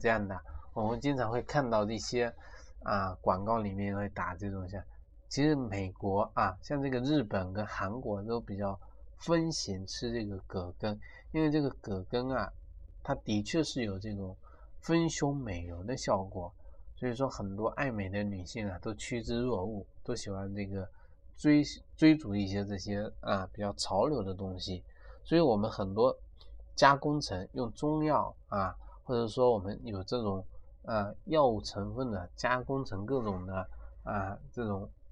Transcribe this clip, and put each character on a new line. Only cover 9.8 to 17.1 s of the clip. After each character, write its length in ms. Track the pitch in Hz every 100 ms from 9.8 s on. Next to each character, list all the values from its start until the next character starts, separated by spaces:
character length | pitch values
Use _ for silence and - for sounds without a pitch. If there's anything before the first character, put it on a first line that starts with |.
| 98
吃 240 | - 123
这 140 | 120
个 140 | 104 95 -
葛 260 | 98 90 -
根， 200 | 110 104 - - -
因 100 | 160
为 80 | 156
这 100 | 151
个 80 | 139 -
葛 200 | - 95
根 260 | 92 120 127
啊， 200 | 127 95 - - - - -
它 120 | - 135
的 260 | - 104
确 200 | 104 165
是 200 | 147 135
有 140 | 110 95
这 160 | 110
种 200 | 101 95 95 - - - -
丰 300 | - 165 165
胸 260 | - 143 143
美 300 | 117 87 87
容 180 | 87
的 120 | 101 131
效 260 | - 101
果， 280 | 95 95 87 - - - -
所 140 | -
以 60 | 127